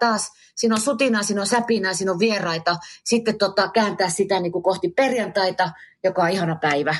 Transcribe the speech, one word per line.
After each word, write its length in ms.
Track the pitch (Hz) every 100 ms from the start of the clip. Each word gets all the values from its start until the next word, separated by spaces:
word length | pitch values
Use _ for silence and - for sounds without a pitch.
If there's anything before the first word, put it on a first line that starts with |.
taas, 320 | 233 214 - - _
siinä 200 | - 226
on 60 | 220
sutinaa, 420 | 240 269 269 220
siinä 180 | 208 202
on 60 | 196
säpinää, 480 | 240 226 226 190
siinä 180 | 185 190
on 60 | 175
vieraita, 580 | 226 208 180 165 160 170 - -
sitten 340 | - 233 226 214
tota, 300 | 196 196 190
kääntää 400 | 226 208 175 185
sitä 300 | 165 196 190
niinku 220 | 175 175
kohti 260 | 180 185 180
perjantaita, 840 | 175 269 254 190 202 190 - 175 - - _
joka 180 | 185 180
on 80 | 170
ihana 260 | 185 165 160
päivä 380 | 151 143 151